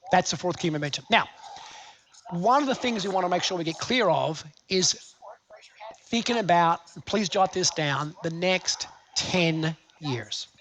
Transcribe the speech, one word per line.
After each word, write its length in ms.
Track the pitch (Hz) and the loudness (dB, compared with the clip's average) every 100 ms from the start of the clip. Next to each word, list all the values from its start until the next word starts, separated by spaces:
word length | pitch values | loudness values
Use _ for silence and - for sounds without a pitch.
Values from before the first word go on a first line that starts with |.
| - | 4
That's 200 | 180 175 | 2 2
the 60 | 165 | -2
fourth 220 | 180 170 | -2 -2
key 120 | 170 | -2
momentum. 340 | 151 147 135 - | -2 -4 -6 0
Now, 180 | 226 - - - - - - - - _ - - | 2 2 -8 -18 -18 -18 -18 -20 -20 _ -20 -10
one 320 | 175 185 262 | -2 4 4
of 60 | 285 | 4
the 60 | |
things 300 | 254 254 226 190 | -2 -2 -2 -2
we 60 | |
wanna 160 | 190 180 | 0 2
make 140 | 180 | 0
sure 140 | - 185 | 0 -2
we 60 | |
get 140 | 165 160 | -4 -4
clear 300 | - 254 208 | -2 2 4
of 360 | 151 135 156 156 - _ | 2 0 -4 -10 -20 _
is 460 | 185 180 - - - - - _ - - _ - - - | 0 2 0 -6 -20 -20 -20 _ -20 -20 _ -20 -20 -4
thinking 320 | 233 220 240 | -2 0 0
about, 420 | 190 170 170 170 - | 4 6 6 2 -4
and 100 | - | -18
please 240 | - - 202 | -4 0 0
jot 240 | 202 190 | 2 2
this 180 | 185 180 | 2 -2
down, 440 | - 151 139 147 160 | 0 0 0 -4 -6
the 80 | 165 | -6
next 580 | 165 180 185 - - - - _ | -2 0 0 0 -4 -6 -14 _
ten 640 | - - 185 170 160 156 160 _ _ | -6 -2 2 2 2 0 -4 _ _
years. 500 | 151 127 101 - - _ | -6 -6 -6 -10 -12 _